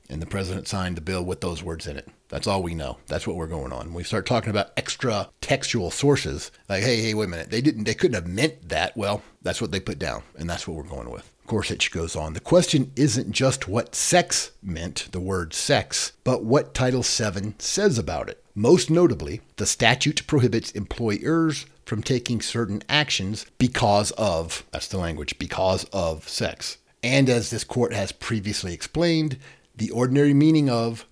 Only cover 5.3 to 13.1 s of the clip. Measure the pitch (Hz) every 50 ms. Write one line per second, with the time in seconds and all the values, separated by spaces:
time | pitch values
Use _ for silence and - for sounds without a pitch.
5.3 | _ - - - 143 - - - - 117 90 82 - - - 143 139 - - 78
6.3 | 69 73 - - _ _ _ - 98 95 110 131 120 110 110 113 107 107 107 92
7.3 | 87 82 80 - 107 113 135 151 147 113 107 113 107 - - 160 117 98 82 87
8.3 | 90 104 139 156 - - - 82 87 78 87 98 - 113 98 101 104 - - -
9.3 | _ _ - - - - - 85 - 95 - - 92 73 85 73 57 55 - -
10.3 | _ 69 82 85 82 - - - 82 80 69 - - 65 58 60 58 - - -
11.3 | _ _ _ - 117 101 87 - 98 - - - - 87 82 82 - 82 78 78
12.3 | 78 85 - - 165 180 180 - - 143 131 - - - 143 143